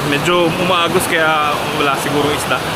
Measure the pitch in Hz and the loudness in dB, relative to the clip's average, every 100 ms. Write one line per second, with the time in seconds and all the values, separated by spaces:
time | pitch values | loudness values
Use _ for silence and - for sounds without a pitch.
0 | 147 143 165 180 170 170 180 180 170 180 | -2 0 2 2 2 0 0 2 2 0
1 | - 170 160 156 147 147 143 151 143 139 | 0 0 2 2 0 -2 -4 -2 0 0
2 | 143 143 143 147 - 131 - | 0 0 0 -2 -2 -2 -2